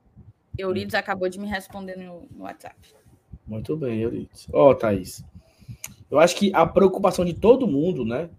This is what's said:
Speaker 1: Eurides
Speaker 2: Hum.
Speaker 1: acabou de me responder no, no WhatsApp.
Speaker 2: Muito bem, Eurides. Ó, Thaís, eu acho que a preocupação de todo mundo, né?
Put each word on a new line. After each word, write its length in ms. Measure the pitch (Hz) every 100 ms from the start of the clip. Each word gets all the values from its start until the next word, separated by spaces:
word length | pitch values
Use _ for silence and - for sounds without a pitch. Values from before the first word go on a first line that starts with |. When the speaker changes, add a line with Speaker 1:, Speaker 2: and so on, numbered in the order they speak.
| _ _ - - _ -
Speaker 1:
Eurides 360 | 190 185 202
Speaker 2:
Hum. 40 | 208
Speaker 1:
acabou 320 | 196 190 185
de 100 | 185
me 80 | 202
responder 500 | 190 190 196 190 185
no, 300 | 180 175 -
no 120 | -
WhatsApp. 340 | 98 - - - _ _ _ _ _ - -
Speaker 2:
Muito 300 | 110 123 156
bem, 260 | 135 110
Eurides. 460 | 113 - - - -
Ó, 200 | - 143
Thaís, 500 | 123 113 98 90 - - - _ _ - - - - -
eu 100 | 135
acho 160 | 175 -
que 180 | 202
a 120 | 151 165
preocupação 600 | 185 190 190 196 180 175
de 80 |
todo 340 | 170 202 262 240
mundo, 380 | 139 170 156 113
né? 240 | 123 175